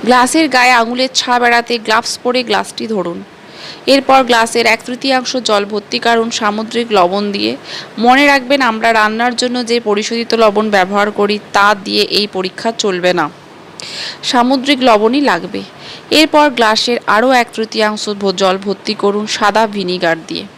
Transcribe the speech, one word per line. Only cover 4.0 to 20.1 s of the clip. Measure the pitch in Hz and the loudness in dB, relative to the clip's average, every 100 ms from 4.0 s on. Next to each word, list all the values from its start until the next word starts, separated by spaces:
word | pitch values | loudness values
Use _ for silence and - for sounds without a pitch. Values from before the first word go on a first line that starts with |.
| 262 269 | 6 2
গ্লাসের | 247 233 226 240 233 | 4 2 2 0 0
এক | 226 - | 0 -4
তৃতীয়াংশ | 247 269 262 247 262 233 | -6 -2 -2 -2 -6 0
জল | 208 202 | 0 0
ভর্তি | 208 208 240 | -6 -6 -4
করুন | 233 233 226 - | 0 0 0 -2
সামুদ্রিক | 214 208 220 233 233 208 | -2 -2 -6 -6 0 2
লবণ | 175 196 208 | 2 0 -4
দিয়ে। | 202 214 262 - - - - | -2 -4 -4 -12 -16 -14 -2
মনে | 233 262 285 | 2 4 4
রাখবেন, | 277 247 285 | 2 0 0
আমরা | 254 220 226 | 0 0 0
রান্নার | 226 214 220 247 233 | 2 2 0 -2 -2
জন্য | 247 247 233 | -4 -4 -2
যে | 240 | -2
পরিশোধিত | 220 202 214 233 233 | 0 -2 -2 -6 -2
লবণ | 226 220 208 214 | 2 4 2 0
ব্যবহার | 202 185 202 208 | 0 2 0 -2
করি, | 208 202 208 - 208 | 0 -2 -2 -2 2
তা | 202 208 202 | 2 2 -2
দিয়ে | 202 | -2
এই | 202 180 208 | 0 -2 -2
পরীক্ষা | 190 185 - 226 226 | -4 -6 -6 -6 -2
চলবে | 208 180 180 | -4 0 0
না, | 175 147 - - - - - - - - - | 0 -2 -6 -20 -20 -20 -18 -16 -12 -12 -10
সামুদ্রিক | - 254 247 269 269 277 247 | -2 2 2 0 0 2 4
লবণই | 214 220 269 | 4 2 2
লাগবে। | 269 175 180 196 196 - - - - 294 | 0 0 -4 -10 -12 -18 -18 -18 -2 0
এরপর | 311 302 294 240 | 4 4 2 2
গ্লাসের | 220 220 - 240 - | 2 2 0 -2 0
আরও | 208 254 | 2 4
এক | 262 233 - | 2 0 -4
তৃতীয়াংশ | 220 220 214 214 - | -6 -2 -2 -2 -8
ভ-, | 202 196 185 | -4 -2 0
জল | 190 190 | 0 0
ভর্তি | 202 190 - 208 | -4 -6 -6 -2
করুন | 202 202 214 | -2 -2 -4
সাদা | - 208 208 220 | 0 0 2 0
ভিনিগার | 208 180 180 175 | -2 -4 -2 0